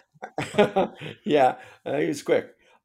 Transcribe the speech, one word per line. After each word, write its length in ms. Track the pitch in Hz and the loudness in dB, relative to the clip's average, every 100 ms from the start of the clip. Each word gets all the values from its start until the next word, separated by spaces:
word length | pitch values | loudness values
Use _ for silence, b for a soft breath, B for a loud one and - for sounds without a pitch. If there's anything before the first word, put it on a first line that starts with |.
| _ _ - - - | _ _ -12 -10 -2
<laughs> 720 | - 202 190 - - 156 - | 0 2 0 -2 -6 -16 -10
yeah, 320 | - 147 127 - B B - | 0 4 4 2 B B -6
uh, 100 | 143 | -2
he 100 | 165 | -2
was 160 | 147 | -4
quick. 320 | - 135 - _ b b | 0 -2 -2 _ b b